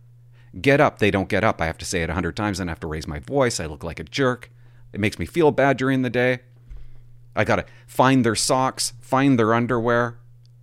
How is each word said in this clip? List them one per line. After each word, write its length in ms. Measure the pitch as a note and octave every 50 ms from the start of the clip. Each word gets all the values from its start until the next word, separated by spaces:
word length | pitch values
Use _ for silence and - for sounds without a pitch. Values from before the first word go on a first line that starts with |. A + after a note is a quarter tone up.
| - - - - - - - - - - - F#2
Get 220 | F2 C#3 C#3 C#3+
up, 160 | D3 A2+ -
they 140 | - G#2+ G2+
don't 180 | F#2 G2 F#2 -
get 140 | G#2+ F#2+ A2
up. 180 | A2 - -
I 60 | E2
have 100 | E2 D#2+
to 80 | - -
say 160 | - - F2
it 80 | E2 D#2+
a 60 | E2
hundred 200 | F2+ F2 E2 -
times 240 | - G#2 G#2 F#2+ F2
and 100 | F#2+ F2
I 20 |
have 80 | E2 -
to 80 | -
raise 200 | D#2+ D#2 E2 -
my 120 | E2 D2 D2
voice. 400 | - - C3+ C#3+ C3 A#2+ - -
I 80 | E2
look 160 | D#2 D#2 - -
like 160 | E2+ - -
a 40 | D#2+
jerk. 460 | - - C#3 C3+ B2+ B2 A#2 - - - - - - - - - - -
It 60 | G2
makes 200 | G#2 G#2 - -
me 60 | -
feel 260 | - - E3+ D#3 D3
bad 260 | A2+ - C3+ C#3 C3+
during 240 | A2 C3 C3 C3+ C3
the 80 | B2+ B2
day. 300 | B2 B2 B2 B2+ B2+ B2 - - - - - - - - - - - - - - - - - - -
I 80 | - G#2+
gotta 220 | G#2+ A2 F2+ - - - - -
find 380 | - - - B2+ C3 C3+ C3 A#2
their 100 | A#2 G#2+
socks, 580 | - - - C3+ C3 C3 B2+ - - - - - -
find 380 | - - C3 C3 C#3 C#3+ C3+
their 160 | A2+ A2+ G#2+ A2+
underwear. 640 | A#2 A#2+ A2+ B2+ A#2 A2+ A#2+ A#2+ A#2+ A#2+ A#2 A#2 - - - - - - - - -